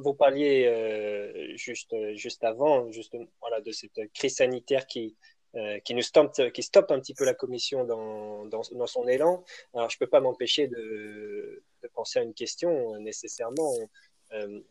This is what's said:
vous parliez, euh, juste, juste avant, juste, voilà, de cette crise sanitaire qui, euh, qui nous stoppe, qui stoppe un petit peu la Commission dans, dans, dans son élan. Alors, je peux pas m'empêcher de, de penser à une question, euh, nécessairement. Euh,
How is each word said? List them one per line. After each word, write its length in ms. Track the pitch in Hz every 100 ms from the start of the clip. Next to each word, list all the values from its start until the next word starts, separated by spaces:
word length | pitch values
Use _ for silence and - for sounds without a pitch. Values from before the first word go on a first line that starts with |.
vous 100 | 139
parliez, 520 | 139 143 135 147 135 123
euh, 880 | 113 110 107 104 104 104 92 - -
juste, 400 | - 117 - 113 107
juste 300 | 104 123 -
avant, 480 | 117 113 147 139 120
juste, 240 | 113 107 120 113 _
voilà, 200 | 117 113
de 120 | 110
cette 260 | 110 107 - 107
crise 240 | - 135 -
sanitaire 500 | 127 127 - 135 -
qui, 300 | 123 110 - - _ _ 120
euh, 240 | 107 104
qui 140 | -
nous 80 | 120
stoppe, 500 | 113 160 143 - 123
qui 100 | -
stoppe 300 | - 196 160
un 80 | 139
petit 120 | 135
peu 120 | -
la 100 | 135
Commission 480 | 123 127 123 - 135
dans, 640 | 120 110 110 107 107 104
dans, 180 | 107 110 -
dans 160 | 120 117
son 220 | 127 123
élan. 340 | 131 160 180 - - -
Alors, 160 | 120 117
je 80 | -
peux 80 | 127
pas 140 | 143
m'empêcher 480 | 131 123 120 - 135
de, 960 | 120 110 107 107 107 107 104 101 104 - _
de 60 | 120
penser 280 | - 110 127
à 20 |
une 120 | 117
question, 600 | - 113 - 175 156 117
euh, 40 | 107
nécessairement. 720 | 107 101 113 - 117 139 156 123 90 _ _ _ _
Euh, 280 | 110 104 104 -